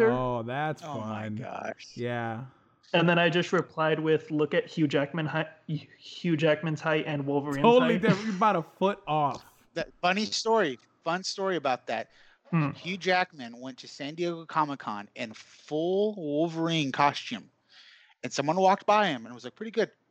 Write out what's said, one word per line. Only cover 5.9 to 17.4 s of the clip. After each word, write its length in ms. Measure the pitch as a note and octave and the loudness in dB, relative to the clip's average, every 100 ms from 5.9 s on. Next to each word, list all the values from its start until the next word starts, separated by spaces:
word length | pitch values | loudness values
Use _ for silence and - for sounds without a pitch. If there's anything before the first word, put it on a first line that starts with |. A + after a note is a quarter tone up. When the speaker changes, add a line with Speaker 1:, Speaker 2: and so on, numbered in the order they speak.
| - | -20
Speaker 3:
Hugh 380 | - - F3+ D#3 | -20 -6 -2 2
Jackman's 440 | D#3 D3+ D#3+ D3+ | 4 4 0 -2
height 240 | D#3+ D#3 D3+ | 0 0 0
and 200 | D3 C#3 | -4 -2
Wolverine's 360 | C#3+ C#3+ C#3 | -2 -2 2
Speaker 1:
Totally 140 | A3 B3 | 6 6
Speaker 3:
height." 220 | B3 A3 | 6 4
Speaker 1:
different. 280 | A3 F3+ A3 | 4 2 0
You're 100 | F#3 | 2
about 200 | G#3+ F#3 | 2 2
a 60 | |
foot 380 | D#3 - F#3+ G3+ - | -2 0 0 0 -2
off. 380 | D3+ C#3+ A2+ - _ _ | 0 0 -2 -12 _ _
Speaker 2:
That 180 | - D3+ - | -8 -8 -2
funny 260 | F3 F#3+ G#3+ | 0 2 -2
story. 520 | G3 A3 A3+ E3+ A#2+ _ _ | -2 2 4 2 -2 _ _
Fun 200 | E3 F3 | -4 -4
story 320 | F#3+ - F#3+ F3 | -4 -4 -2 0
about 300 | C3+ B2 - | 0 -2 -4
that. 220 | A2+ A2+ _ - _ _ | -6 -6 _ -20 _ _
Speaker 3:
Hmm. 200 | E3 D3 | 0 0
Speaker 2:
Hugh 260 | D3 E3 F#3+ | -2 -8 -4
Jackman 600 | E3+ F3+ F3+ D3+ A#2+ A#2+ | 0 0 0 -6 -14 -14
went 200 | C3 B2+ | -14 -14
to 80 | - | -16
San 260 | - C#3+ E3 | -12 -10 -4
Diego 300 | F3 E3 D#3+ | -4 -4 -4
Comic-Con 600 | D#3+ D3+ C#3 - G#2 G2+ - | -2 -2 -4 -8 -8 -10 -10
in 180 | A#2 | -10
full 800 | A2+ - - - D3+ E3+ F#3+ G#3+ G#3 | -12 -20 -20 -6 -2 0 0 0 -2
Wolverine 760 | D3+ C#3+ E3+ D#3+ E3 E3 C#3 | -4 0 0 0 0 0 0
costume. 580 | - C#3+ C#3 - G#2+ | 2 2 2 -6 -10